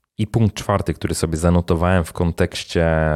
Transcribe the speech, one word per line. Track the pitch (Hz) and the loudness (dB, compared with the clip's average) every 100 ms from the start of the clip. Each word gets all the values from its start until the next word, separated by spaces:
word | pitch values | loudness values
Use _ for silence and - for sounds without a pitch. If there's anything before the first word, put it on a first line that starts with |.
| _ - | _ -8
I | 107 | -4
punkt | 117 110 - | 0 0 0
czwarty, | - 101 - | -2 0 -2
który | 78 - | -4 -4
sobie | 82 82 78 | -2 -2 0
zanotowałem | 85 87 85 85 87 92 | 2 2 2 0 2 2
w | 90 | 0
kontekście | - 87 82 90 - - 90 82 80 80 | -2 -2 0 -2 -4 -4 0 2 2 2